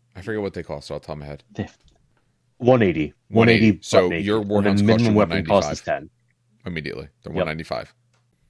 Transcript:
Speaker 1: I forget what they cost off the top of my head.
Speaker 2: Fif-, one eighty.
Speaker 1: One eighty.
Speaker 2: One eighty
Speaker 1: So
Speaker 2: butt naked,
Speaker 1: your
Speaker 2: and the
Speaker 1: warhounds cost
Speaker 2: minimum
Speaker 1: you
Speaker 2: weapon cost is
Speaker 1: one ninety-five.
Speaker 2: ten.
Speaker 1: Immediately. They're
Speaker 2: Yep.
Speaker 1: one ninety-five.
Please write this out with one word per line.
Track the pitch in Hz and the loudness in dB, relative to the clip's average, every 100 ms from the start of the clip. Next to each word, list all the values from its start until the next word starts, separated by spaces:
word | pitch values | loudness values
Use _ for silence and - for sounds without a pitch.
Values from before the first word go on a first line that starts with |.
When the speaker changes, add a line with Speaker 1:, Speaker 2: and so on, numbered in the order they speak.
| _ 98 | _ -16
Speaker 1:
I | |
forget | 98 110 | -8 -6
what | 98 | -6
they | 87 | -8
cost | 82 73 - | -10 -12 -10
off | 73 | -12
the | - | -12
top | 76 | -14
of | |
my | 73 | -12
head. | 71 _ | -16 _
Speaker 2:
Fif-, | - - _ _ _ _ _ _ _ _ - | -12 -12 _ _ _ _ _ _ _ _ -2
one | 120 127 | 2 4
eighty. | 98 78 71 _ - | 4 0 -6 _ -2
Speaker 1:
One | 110 117 | 2 4
eighty. | 113 110 | 6 4
Speaker 2:
One | |
eighty | 87 | 2
Speaker 1:
So | - 104 | 2 2
Speaker 2:
butt | 90 | 2
naked, | 85 101 | -2 -2
Speaker 1:
your | 107 | -2
Speaker 2:
and | 101 | 0
the | |
Speaker 1:
warhounds | 104 101 101 | 0 2 2
cost | |
Speaker 2:
minimum | 101 110 117 | 4 4 4
Speaker 1:
you | 107 | 4
Speaker 2:
weapon | 92 82 80 | 2 0 2
cost | 101 76 | 2 0
is | - - | -6 -6
Speaker 1:
one | |
ninety-five. | 71 | -8
Speaker 2:
ten. | 80 _ _ _ _ _ 92 | -8 _ _ _ _ _ -10
Speaker 1:
Immediately. | 82 73 - 78 _ | -8 -8 -12 -16 _
They're | - | -10
Speaker 2:
Yep. | 78 | -6
Speaker 1:
one | 80 | -4
ninety-five. | 78 80 57 - _ _ _ _ _ | -6 -8 -10 -10 _ _ _ _ _